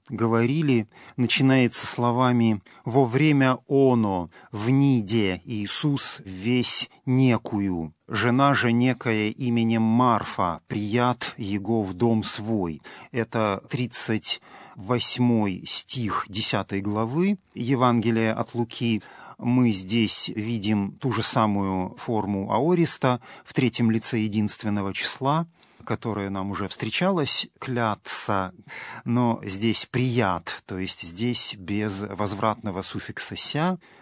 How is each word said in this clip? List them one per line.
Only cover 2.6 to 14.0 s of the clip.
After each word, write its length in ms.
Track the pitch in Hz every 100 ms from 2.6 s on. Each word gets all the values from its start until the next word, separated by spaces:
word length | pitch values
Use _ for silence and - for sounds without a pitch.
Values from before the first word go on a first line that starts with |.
| - -
«Во 220 | - 127 123
время 540 | 127 156 143 135 127 -
оно, 600 | 139 135 120 107 92 82 - -
в 200 | 107 113
ниде 680 | 135 139 127 98 113 98 90 -
Иисус 760 | 107 101 - 151 139 - - 98
весь 640 | 92 107 123 113 - - _ -
некую, 880 | 127 131 110 - 104 98 87 80 - -
жена 480 | 107 120 123 139 131
же 160 | 120
некая 580 | 117 127 123 123 110 107
именем 540 | - 123 117 113 113
Марфа, 760 | 110 113 127 107 - - 90 85 -
прият 680 | 104 101 120 123 120 - -
его 460 | 101 101 110 113
в 100 | 95
дом 300 | 90 117 110
свой». 580 | 98 - 107 110 87 76 - - -
Это 520 | 127 113 117 107 95 -
тридцать 720 | 135 123 -